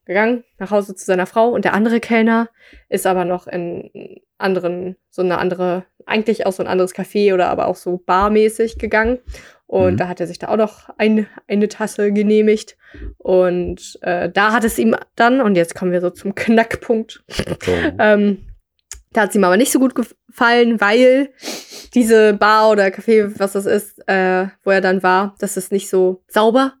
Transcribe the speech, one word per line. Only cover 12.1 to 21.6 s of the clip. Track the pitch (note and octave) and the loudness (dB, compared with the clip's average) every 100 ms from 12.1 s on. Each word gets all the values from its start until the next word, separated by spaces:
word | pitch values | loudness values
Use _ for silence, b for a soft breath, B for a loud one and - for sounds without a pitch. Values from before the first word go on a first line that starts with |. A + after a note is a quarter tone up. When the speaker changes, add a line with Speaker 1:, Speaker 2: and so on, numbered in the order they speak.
Speaker 1:
genehmigt. | G#3 G#3 G#3+ G#3+ G#3+ - - B B B B | 0 2 2 4 2 -2 -20 B B B B
Und, | - F#3 F3+ F3+ F3 F3+ - - | 0 2 2 0 -4 -8 -14 -12
äh, | - F3 F3 | -6 -4 -2
da | F#3 G#3 | 0 0
hat | A3+ | 2
es | A3 - | 0 0
ihm | A3+ A#3 - - | 0 -2 -4 0
dann, | A#3 C4 | 2 2
und | A3 F#3 | 2 2
jetzt | E3+ - | 0 -4
kommen | F#3 | -4
wir | F3+ | -2
so | F3 | -2
zum | F3 G3 | -6 -10
Knackpunkt, | - - A3+ A3+ - - A3+ A3 - - B B - - | -6 0 2 0 -4 -4 -4 -4 -14 -14 B B -6 -4
Speaker 2:
Oh. | F3+ - F3+ | -2 -2 0
Speaker 1:
ähm, | G#3+ G#3 G#3 F#3+ - - _ _ - - _ | 2 2 2 -2 -8 -20 _ _ -20 -20 _
da | - | -2
hat's | G3+ G#3+ | 0 2
ihm | |
aber | F#3 F#3 | 2 2
nicht | C#4 | 2
so | D4 | 2
gut | C4 | 0
gefallen, | B3+ A3+ _ _ - A#3 A#3+ A#3+ A3+ | 0 -8 _ _ -2 2 4 2 2
weil | G3+ A3+ B3+ C4 C#4 B B B | 2 4 6 4 0 B B B